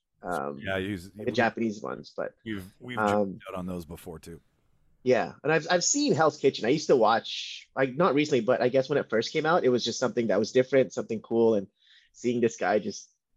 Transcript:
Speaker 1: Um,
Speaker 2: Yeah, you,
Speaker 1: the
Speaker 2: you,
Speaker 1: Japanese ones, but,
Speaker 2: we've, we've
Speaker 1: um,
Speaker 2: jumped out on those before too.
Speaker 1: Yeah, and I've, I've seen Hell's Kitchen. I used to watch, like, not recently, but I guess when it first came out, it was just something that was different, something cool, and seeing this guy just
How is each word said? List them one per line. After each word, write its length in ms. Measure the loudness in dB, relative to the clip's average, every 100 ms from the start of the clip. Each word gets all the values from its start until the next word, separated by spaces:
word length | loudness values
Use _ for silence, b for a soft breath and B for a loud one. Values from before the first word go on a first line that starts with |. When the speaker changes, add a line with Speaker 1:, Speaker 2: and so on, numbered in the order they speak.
| _ _
Speaker 1:
Um, 360 | -6 -4 -4 -8
Speaker 2:
Yeah, 160 | -6 -4
you, 180 | -4 -6
Speaker 1:
the 280 | -10 -10 -4
Speaker 2:
you, 60 |
Speaker 1:
Japanese 480 | 0 0 0 -4 -4
ones, 320 | -8 -10 -10 -8
but, 160 | -8 -10
Speaker 2:
we've, 200 | -10 -10 -10 -16
we've 180 | -10 -2
Speaker 1:
um, 100 | 2
Speaker 2:
jumped 360 | 2 0 -6 -12
out 100 | -10
on 80 | -8
those 180 | -8
before 340 | -10 -14 -14 -14
too. 220 | -14 -18 _ _ _ _ _ _
Speaker 1:
Yeah, 280 | 0 2 0 -6
and 80 | -2
I've, 140 | 0 0
I've 140 | 0
seen 300 | 0 0 2
Hell's 240 | 2 2 2
Kitchen. 260 | 0 0
I 60 | 0
used 160 | 0 4
to 80 | 4
watch, 720 | 4 2 -2 -8 -10 -14 -10 -2
like, 180 | -2
not 200 | 2 2
recently, 260 | 2 2 2
but 220 | 2 2
I 60 | 2
guess 200 | 2 2
when 80 | 0
it 120 | 0
first 220 | -2 -2
came 120 | -2 2
out, 160 | 2
it 60 | 4
was 160 | 2
just 140 | 0 -2
something 280 | -2 0 0
that 100 | 0
was 120 | 2
different, 420 | 2 4 4 2
something 260 | -2 -6 -8
cool, 340 | -2 2 4
and 120 | 4 -2 _ b b b
seeing 260 | -6 -4 0
this 160 | 0 0
guy 220 | 0 0
just 320 | -2 -8 -14 _ _